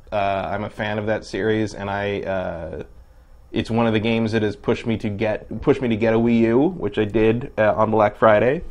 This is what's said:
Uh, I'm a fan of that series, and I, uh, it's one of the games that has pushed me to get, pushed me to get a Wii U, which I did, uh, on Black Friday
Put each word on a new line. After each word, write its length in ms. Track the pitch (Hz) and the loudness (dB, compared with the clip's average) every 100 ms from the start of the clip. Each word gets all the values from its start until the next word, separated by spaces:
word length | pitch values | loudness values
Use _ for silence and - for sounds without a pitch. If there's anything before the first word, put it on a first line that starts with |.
| - | -6
Uh, 380 | 104 98 98 82 | -2 0 -2 -4
I'm 140 | 101 104 | -6 -8
a 40 | |
fan 280 | - 107 107 | -6 -6 -4
of 60 | 107 | -4
that 180 | 107 | -4
series, 520 | - 95 107 107 107 - | -6 -4 0 0 -2 -6
and 140 | 101 | -6
I, 320 | 98 101 101 | -4 -4 -4
uh, 600 | - 95 92 85 80 - - - - - - - - | -4 -4 -6 -8 -10 -12 -14 -18 -20 -20 -20 -20 -8
it's 200 | 113 110 | -6 -2
one 160 | 113 117 | 0 2
of 60 | |
the 60 | 110 | 2
games 320 | 110 113 113 | 0 0 0
that 100 | 110 | 0
has 120 | 107 - | -2 -2
pushed 300 | - 113 117 | -4 -2 -2
me 120 | 107 | -4
to 120 | 110 | -4
get, 520 | 98 107 107 - 110 | -4 -2 -4 -8 -4
pushed 200 | - 117 | 0 0
me 60 | 123 | 0
to 80 | 110 | 0
get 180 | 113 | 2
a 40 | 113 | 2
Wii 220 | 117 117 | 4 4
U, 180 | 113 120 160 180 | 4 4 2 0
which 200 | 101 101 | -4 -2
I 60 | 107 | 0
did, 460 | 107 110 120 139 - | 2 4 2 -2 0
uh, 160 | 107 101 | 2 2
on 140 | 110 | 2
Black 240 | 107 104 - | 4 2 4
Friday 440 | 113 107 117 160 - | 6 6 4 0 -4